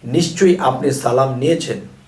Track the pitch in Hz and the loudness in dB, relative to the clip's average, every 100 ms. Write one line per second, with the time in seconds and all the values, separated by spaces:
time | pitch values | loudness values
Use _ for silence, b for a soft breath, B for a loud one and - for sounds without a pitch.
0 | 120 151 170 - 190 175 127 127 143 131 | -2 -2 -2 2 2 4 0 0 -2 0
1 | - 127 135 123 143 165 - 98 - - | 0 2 0 0 0 0 -2 -8 -10 -20